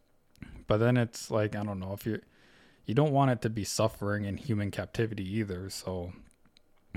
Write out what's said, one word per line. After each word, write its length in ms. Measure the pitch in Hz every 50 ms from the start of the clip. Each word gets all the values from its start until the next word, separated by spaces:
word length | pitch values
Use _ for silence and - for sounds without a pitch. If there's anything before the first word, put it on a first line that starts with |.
| _ _ _ _ _ _ _ - - - - - - -
But 100 | 107 107
then 180 | 117 120 123
it's 340 | 123 117 113 - - - -
like, 240 | 123 110 107 107 107
I 100 | 101 104
don't 160 | 104 101 95
know, 120 | 92 95
if 140 | 101 101 -
you, 160 | 113 107 - - _ _ _ _ _ - - - _ _ _ -
you 80 | - 110
don't 180 | 139 151 151
want 180 | 139 139 139 135
it 120 | 123 110
to 80 | - 113
be 140 | 113 113 95
suffering 600 | - - - 107 110 - - 101 101 104 104 104
in 120 | 101 98 -
human 320 | - - 110 104 101 98
captivity 580 | - - 92 - - 120 113 110 101 101 95 92 101 113
either, 300 | 107 98 90 90 98 95
so 440 | - - - 95 92 90 87 87 - - - - _ _ _ - _ _ _ _ _ _ _ _ -